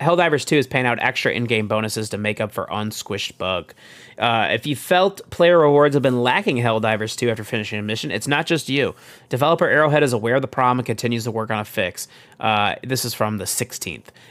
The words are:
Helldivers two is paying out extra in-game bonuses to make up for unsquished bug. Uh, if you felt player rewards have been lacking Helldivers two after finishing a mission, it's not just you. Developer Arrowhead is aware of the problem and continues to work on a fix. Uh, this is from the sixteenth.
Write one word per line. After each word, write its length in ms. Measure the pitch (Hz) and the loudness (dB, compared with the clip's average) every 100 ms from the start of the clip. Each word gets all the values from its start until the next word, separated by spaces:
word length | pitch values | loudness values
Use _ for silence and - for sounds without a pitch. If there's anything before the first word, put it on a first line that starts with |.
Helldivers 440 | 143 175 170 147 | 2 4 4 2
two 120 | - 151 | 2 2
is 120 | 123 | 2
paying 180 | 135 123 | 0 0
out 140 | 120 | 2
extra 320 | 123 123 131 | 0 0 -2
in-game 340 | 110 120 110 104 | 0 0 0 0
bonuses 420 | 107 110 110 107 | -2 -2 -4 -6
to 80 | 104 | -4
make 220 | 107 107 | -4 -2
up 120 | 107 | -4
for 140 | - - | -4 -6
unsquished 680 | 101 107 - - 101 - - | -4 -6 -8 -8 -8 -8 -6
bug. 360 | 92 90 82 - - - - - | -4 -4 -6 -20 -20 -20 -16 -4
Uh, 280 | 117 117 90 | 0 0 0
if 140 | 117 151 | -2 -2
you 100 | 135 | -6
felt 520 | - 180 196 196 - | 0 2 2 -2 -10
player 280 | - 170 175 | 2 6 6
rewards 360 | 147 143 147 139 | 6 6 6 4
have 60 | |
been 200 | 131 123 | 2 2
lacking 360 | 123 156 208 127 | 2 2 0 0
Helldivers 580 | 120 110 110 110 110 - | 2 2 0 -2 -4 -2
two 120 | 120 | -2
after 140 | 113 | -2
finishing 380 | 107 113 104 104 | -4 -6 -4 -6
a 20 | |
mission, 300 | 104 110 151 | -6 -6 -6
it's 160 | 104 135 | -6 -2
not 180 | 143 165 | -2 0
just 220 | 165 - | -2 -2
you. 260 | 139 110 - - - - | -2 -2 -4 -18 -18 -6
Developer 360 | 127 147 165 170 | 0 2 2 4
Arrowhead 380 | 139 151 147 | 4 4 4
is 80 | 143 | 2
aware 240 | 120 117 131 | 0 0 0
of 60 | |
the 60 | 131 | -2
problem 300 | - 127 123 | 0 2 2
and 80 | 120 | -2
continues 380 | 107 120 117 | -4 -2 -2
to 80 | 117 | -4
work 180 | 110 110 | -6 -4
on 80 | 107 | -4
a 60 | |
fix. 420 | 104 - 90 - - - - - | -4 -4 -4 -4 -16 -18 -20 -6
Uh, 360 | 113 107 104 - | 0 2 0 -2
this 200 | 127 131 | -4 -4
is 100 | 120 | -4
from 240 | - 107 107 | -2 -2 -2
the 80 | 90 | -4
sixteenth. 680 | - 123 - - 65 - - - | -4 -6 -8 -10 -12 -16 -20 -18